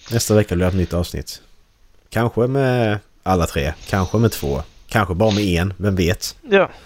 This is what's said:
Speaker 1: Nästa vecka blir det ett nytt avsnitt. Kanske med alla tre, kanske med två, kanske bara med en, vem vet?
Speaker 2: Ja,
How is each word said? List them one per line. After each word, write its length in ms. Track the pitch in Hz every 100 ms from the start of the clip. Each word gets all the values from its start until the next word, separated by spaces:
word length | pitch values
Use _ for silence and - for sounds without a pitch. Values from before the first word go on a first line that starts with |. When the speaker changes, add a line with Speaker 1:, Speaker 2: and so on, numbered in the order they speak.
| -
Speaker 1:
Nästa 240 | 113 -
vecka 200 | 107 104
blir 100 | 87 90
det 20 |
ett 60 | 92
nytt 160 | 87
avsnitt. 480 | 87 85 - - - - - _ _ _ _ -
Kanske 360 | 107 117 - 123
med 520 | 139 131 123 110 104 - _
alla 240 | 90 92 80
tre, 260 | 82 69 - -
kanske 300 | 98 92 107
med 140 | 113
två, 300 | - 71 67 - - -
kanske 280 | 110 95
bara 160 | 87 110
med 140 | 101
en, 300 | 101 85 92 92
vem 200 | 101 95
vet? 400 | 85 - - - -
Speaker 2:
Ja, 200 | 196 165 -